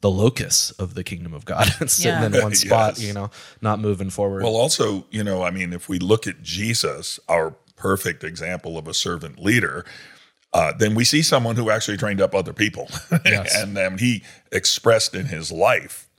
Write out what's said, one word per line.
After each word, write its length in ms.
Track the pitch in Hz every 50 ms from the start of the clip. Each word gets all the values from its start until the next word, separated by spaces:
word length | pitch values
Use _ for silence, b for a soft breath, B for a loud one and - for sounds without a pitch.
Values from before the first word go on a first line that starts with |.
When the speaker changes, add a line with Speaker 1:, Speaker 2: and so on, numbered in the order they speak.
Speaker 1:
the 100 | - 101
locus 600 | 95 92 104 120 127 - - 98 - - - - -
of 220 | - 98 90 -
the 100 | 92 90
kingdom 300 | - - 85 87 85 80
of 100 | 73 73
God 280 | - - 76 - - -
<laughs> 40 | -
and 80 | 160 -
sitting 320 | - - - 117 110 107
Speaker 2:
Yeah. 60 | 110
Speaker 1:
in 60 | 107 101 101 -
one 120 | 110 107
spot, 380 | - - - - 113 110 107 107
Speaker 3:
<laughs> 40 | -
Yes. 80 | 117
Speaker 1:
you 60 | 104 104
know, 160 | 101 98 104 B B B B B B -
not 160 | 110 107 104
moving 320 | 107 104 101 90 98 95
forward? 320 | 92 - 101 101 98 95 98
Speaker 3:
Well, 140 | 117 110
also, 500 | 113 120 - - - - 107 104 95 90 _ -
you 100 | 107 107
know, 220 | 101 98 92 90
I 80 | 90 90
mean, 200 | 95 92 87 87
if 160 | 87 - -
we 120 | 95 90
look 260 | 87 90 107 113 -
at 160 | 107 90 - -
Jesus, 760 | 78 82 90 104 113 117 - - 78 69 73 82 - - - _ -
our 260 | 82 85 80 80 78 _ _ _ _
perfect 480 | _ - 101 98 95 - 90 82 - -
example 520 | 80 82 85 80 82 92 87 - 82 82
of 120 | 80 78 78
a 60 | 85
servant 440 | - - 95 87 82 80 80 69 -
leader, 460 | 85 98 107 120 101 76 65 80 90 B B B B B B B B B B B B _ -
uh, 180 | 87 82 76 - -
then 160 | 110 107 107
we 100 | 107 120
see 160 | 123 - 151
someone 360 | 160 - - 139 120 117 117
who 120 | 117 117 110
actually 280 | 107 110 - - 104 98
trained 240 | - 107 101 95 95
up 120 | 92 -
other 200 | 98 90 80 82
people. 340 | - 107 107 - - - - - - - -
<laughs> 140 | - 165 -
Speaker 1:
Yes. 280 | 190 - 101 92 - -
Speaker 3:
And 220 | 104 107 101 101
then 220 | 98 92 95 95 95
he 240 | 117 123 120 98 B B B B B B
expressed 640 | - 98 - - - - - 117 117 110 - - -
in 120 | 95 92
his 260 | - - 78 80 78 85
life 540 | 82 90 113 127 95 - - - - - _ _